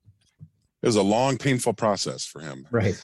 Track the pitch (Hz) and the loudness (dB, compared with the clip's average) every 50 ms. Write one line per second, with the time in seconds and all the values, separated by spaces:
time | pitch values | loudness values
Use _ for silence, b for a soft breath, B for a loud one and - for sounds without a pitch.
0 | _ - - _ _ _ _ - - - _ _ _ _ _ _ - 123 110 104 | _ -20 -20 _ _ _ _ -20 -20 -20 _ _ _ _ _ _ 0 2 2 4
1 | 98 98 107 120 135 139 131 110 - 139 127 120 - 120 104 - 117 107 98 - | 4 4 4 4 2 2 0 0 0 0 0 0 0 -2 -2 0 0 0 0 0
2 | - 76 65 65 - - - 71 78 73 67 67 - - 120 113 92 98 92 - | -2 -6 -6 -8 -10 -12 -12 -12 -12 -12 -12 -14 -6 -2 0 0 2 0 0 -2